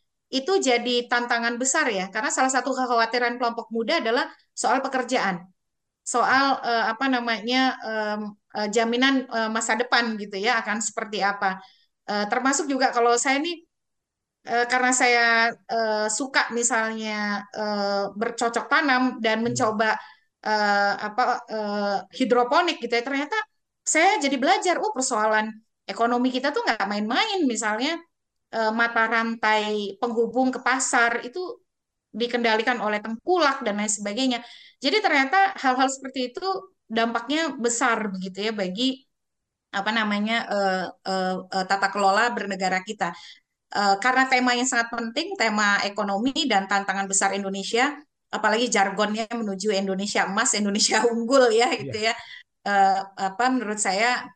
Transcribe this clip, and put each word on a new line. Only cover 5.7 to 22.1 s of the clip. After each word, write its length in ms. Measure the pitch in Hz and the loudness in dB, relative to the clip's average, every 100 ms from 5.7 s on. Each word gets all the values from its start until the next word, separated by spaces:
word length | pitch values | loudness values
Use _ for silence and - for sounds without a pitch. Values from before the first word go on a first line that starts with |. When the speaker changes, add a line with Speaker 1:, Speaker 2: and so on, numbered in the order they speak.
| _ _ _ | _ _ _
Speaker 1:
soal, 560 | - 240 196 262 277 254 | -4 0 2 4 2 0
eh, 220 | - 233 214 | 0 0 0
apa 140 | 226 269 | 0 0
namanya, 540 | 247 233 220 220 254 262 - 220 | 0 -2 -4 0 2 0 -2 -6
em, 340 | 220 214 214 214 208 _ - | -4 -4 -4 -8 -14 _ -6
eh, 100 | 214 | -2
jaminan, 460 | 220 226 240 269 269 254 | 0 0 2 2 2 0
eh, 240 | 226 220 | -2 -2
masa 220 | 220 226 226 | -2 -2 -2
depan 400 | 240 247 233 220 | 2 0 0 -4
gitu 160 | 202 196 | -8 -4
ya, 240 | 214 233 | 0 0
akan 180 | 220 214 | -2 -4
seperti 380 | 226 - 214 208 | -4 -6 -6 -2
apa. 340 | 196 202 196 185 - _ _ _ - | -2 0 -2 -4 -12 _ _ _ -6
Eh, 160 | 208 208 | -4 -2
termasuk 400 | - 262 311 294 | 0 0 0 -2
juga 240 | 262 262 | 0 2
kalau 240 | 240 233 233 | 4 4 4
saya 240 | 269 277 | 2 0
nih, 160 | 330 330 - _ _ _ _ _ _ _ - | -2 -6 -12 _ _ _ _ _ _ _ -2
eh, 180 | 240 233 | 0 2
karena 240 | 254 247 | 2 2
saya, 580 | 262 254 240 233 233 233 | 4 4 4 4 4 2
eh, 560 | - - 226 220 214 214 | -2 -4 -2 0 0 -2
suka 400 | - 269 285 - | -4 -2 0 0
misalnya, 920 | 233 233 226 220 220 220 214 208 202 - - | -2 0 0 -2 -4 -6 -4 -4 -4 -6 -6
eh, 480 | 214 208 202 202 196 | -4 -2 0 -2 -2
bercocok 520 | 208 226 226 233 233 - | -4 -6 -2 -2 -2 0
tanam 460 | 294 294 254 254 - | 2 4 2 2 0
dan 160 | 220 220 | 0 0
Speaker 2:
Hmm. 40 | 240 | -2
Speaker 1:
mencoba, 460 | 240 226 208 220 202 - - _ _ - | 0 0 2 0 -2 -8 -20 _ _ -4
eh, 460 | 214 208 202 202 202 214 | 0 2 2 2 0 -4
apa, 360 | 208 247 240 - | 0 0 -2 -6
eh, 460 | 220 208 208 202 196 - | -6 -4 -2 -2 -2 -6